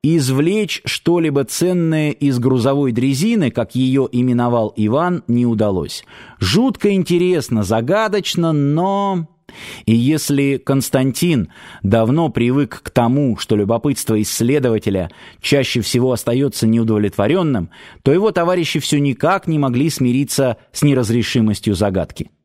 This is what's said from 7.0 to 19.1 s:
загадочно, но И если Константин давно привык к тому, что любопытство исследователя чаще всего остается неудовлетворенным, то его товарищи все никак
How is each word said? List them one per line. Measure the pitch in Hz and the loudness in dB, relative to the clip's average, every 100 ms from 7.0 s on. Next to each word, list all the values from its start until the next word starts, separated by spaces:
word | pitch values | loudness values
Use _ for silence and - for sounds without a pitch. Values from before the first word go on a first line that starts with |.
| 160 175 180 175 - 113 | 0 0 2 0 0 -2
загадочно, | 98 113 120 202 220 202 - - 165 | 0 0 0 0 0 -2 -2 -2 0
но | 151 143 151 185 196 202 180 160 _ - - - - - | 0 0 0 0 -2 -2 -4 -6 _ -20 -20 -18 -8 0
И | |
если | 117 123 156 - 143 139 131 | 2 2 0 0 0 0 -2
Константин | - 135 127 131 131 - 175 143 82 - - - | 0 -2 0 0 0 0 0 0 -2 -8 -20 -6
давно | 98 113 113 147 160 | 0 2 4 2 0
привык | 117 120 135 143 - | 0 0 0 -2 -6
к | - | -4
тому, | - 120 135 139 101 | 0 2 2 0 -2
что | - 104 | 0 0
любопытство | 101 117 147 135 - 110 | 2 0 -2 -4 -2 0
исследователя | 107 - 117 147 127 110 104 95 82 - - - | -2 -2 0 2 2 0 -2 -2 -4 -10 -20 -12
чаще | - 143 123 123 | 0 0 2 -2
всего | 101 123 127 | -2 0 0
остается | 120 - 123 139 - 110 | 0 -2 0 -2 0 0
неудовлетворенным, | 113 113 107 104 - 104 180 165 120 85 - - - | 2 2 0 0 0 0 2 0 -2 -4 -12 -20 -4
то | - | 0
его | 160 214 | 2 2
товарищи | 180 170 180 165 160 | 0 0 0 -2 -4
все | - 147 | -2 0
никак | 143 | 0